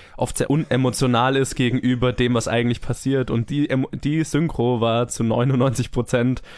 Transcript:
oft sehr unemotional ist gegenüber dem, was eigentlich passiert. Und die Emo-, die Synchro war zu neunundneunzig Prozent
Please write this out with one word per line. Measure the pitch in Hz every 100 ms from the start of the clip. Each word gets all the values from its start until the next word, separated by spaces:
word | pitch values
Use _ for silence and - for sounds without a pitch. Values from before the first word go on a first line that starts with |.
| - -
oft | 123 -
sehr | -
unemotional | 147 - 127 127 123 131 117 131
ist | 135 131 -
gegenüber | 123 127 123 123 123
dem, | 120 123
was | 120 -
eigentlich | 117 120 117
passiert. | - 117 135 135 127
Und | 120 110
die | 143 147
Emo-, | 131 135
die | - 143 156
Synchro | 151 147 160 - 120 120
war | 113 117 120
zu | -
neunundneunzig | 117 117 127 131 135 117 117
Prozent | 131 - 123 123 123 -